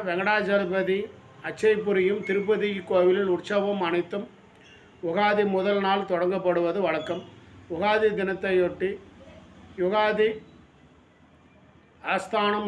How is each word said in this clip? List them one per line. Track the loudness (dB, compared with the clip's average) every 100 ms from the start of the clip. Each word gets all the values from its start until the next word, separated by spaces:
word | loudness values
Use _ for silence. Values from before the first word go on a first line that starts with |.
| -2
வெங்கடாஜலபதி | -2 0 0 2 0 0 0 0 -2 -4 -12 -20 -14 -12
அச்சை | 0 2 2 2
புரியும் | 2 2 0 -2
திருப்பதி | -2 0 0 -2 -4 0
கோவிலில் | 2 4 4 2 -2
உற்சவம் | -2 -2 0 0 0
அனைத்தும் | -2 -2 -6 -10 -14 -20 -20 -20 -20 -20 -10 -4
உகாதி | 0 2 2 2 0
முதல் | 0 0 2
நாள் | 0 0
தொடங்கப்படுவது | 0 0 0 0 2 0 0 0
வழக்கம். | -2 -4 -8 -10 -20 -20 -20 -12 -2
உகாதி | 2 2 2 2
தினத்தையொட்டி | -2 -2 0 2 2 0 -6 -6 -14 -20 -20 -20 -20 -20 -18 -4
யுகாதி | 0 2 2 2 0 0 -10 -20 -20 _ _ _ _ _ _ _ _ _ -20 -20 _ _ -6
ஆஸ்தானம் | -4 -2 -2 0 0